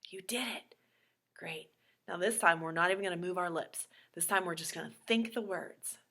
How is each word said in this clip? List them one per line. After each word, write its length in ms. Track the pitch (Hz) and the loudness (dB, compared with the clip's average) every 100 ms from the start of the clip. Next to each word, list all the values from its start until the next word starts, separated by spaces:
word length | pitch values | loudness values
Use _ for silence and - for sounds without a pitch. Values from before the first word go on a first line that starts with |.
| - | -14
You 120 | 190 | -14
did 260 | 185 240 254 | -6 -4 -2
it. 280 | 226 - - _ _ _ _ _ - | -6 -12 -20 _ _ _ _ _ -16
Great. 320 | 165 160 - _ _ _ - | -10 -10 -12 _ _ _ -10
Now 100 | 175 | 0
this 200 | 185 233 | 0 4
time, 240 | 180 165 | 6 6
we're 100 | 160 | 2
not 200 | 165 175 | 2 4
even 120 | 190 | 4
gonna 140 | 196 175 | 0 -2
move 200 | 180 180 | -2 0
our 120 | 175 | 0
lips. 380 | 165 - - - - - | -2 -4 -8 -12 -14 -16
This 120 | - | -4
time, 200 | 170 196 | 2 4
we're 100 | 185 | 2
just 180 | 165 160 | -4 -4
gonna 180 | - - - - | -6 -8 -12 0
think 260 | 226 226 | 2 2
the 80 | 240 | -2
words. 560 | 208 180 - - - - _ | -2 -4 -6 -10 -10 -10 _